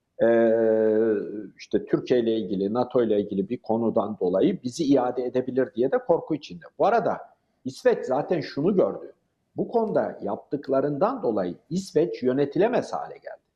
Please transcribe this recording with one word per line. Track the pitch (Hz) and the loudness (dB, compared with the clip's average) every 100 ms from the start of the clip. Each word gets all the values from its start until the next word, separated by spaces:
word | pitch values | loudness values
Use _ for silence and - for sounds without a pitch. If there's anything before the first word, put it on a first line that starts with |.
| _ - | _ 0
e, | 113 117 117 113 113 110 110 110 113 104 - 104 98 - | 4 6 4 4 4 4 4 4 2 0 -2 -8 -12 -16
işte | - 208 - | -4 -4 0
Türkiye | 160 - 123 | 0 2 2
ile | 113 110 | 2 0
ilgili, | 95 95 98 | -2 -2 0
nato | 117 120 127 | 0 0 2
ile | 110 104 | 2 2
ilgili | 98 95 95 | 0 -2 -4
bir | 123 | -4
konudan | - 113 113 110 101 107 | -2 -2 0 0 -2 -2
dolayı | 90 92 - 95 | 0 2 2 0
bizi | 127 123 | -6 -4
iade | 143 135 123 127 | 2 2 2 -2
edebilir | 123 127 127 123 127 | -4 -2 -2 -2 -2
diye | 113 135 | 0 0
de | - | 0
korku | - 165 - | 0 0 0
içinde. | 151 - 87 - - | -8 -8 -18 -12 -2
Bu | 165 | 0
arada | 226 156 104 - _ _ _ | 2 0 -4 -8 _ _ _
İsveç | 131 - 254 208 | -12 -2 0 0
zaten | - 135 147 175 | 0 -2 0 -2
şunu | - - 160 190 | -4 -2 0 2
gördü. | 107 90 - - _ _ _ - | 2 -2 -12 -20 _ _ _ -8
Bu | 196 | -4
konuda | 233 214 147 104 - | -2 0 0 -2 -4
yaptıklarından | 98 110 - 143 135 135 143 143 202 262 | -6 -8 -6 -8 -2 0 0 0 -2 -2
dolayı | 131 104 90 87 - | -2 -2 -2 -6 -8
İsveç | 175 190 151 170 - | -8 -2 0 0 0
yönetilemez | 123 131 143 170 220 247 - | 0 0 0 2 2 0 -2
hale | 76 - | -6 -10
geldi. | - - - _ | -14 -16 -18 _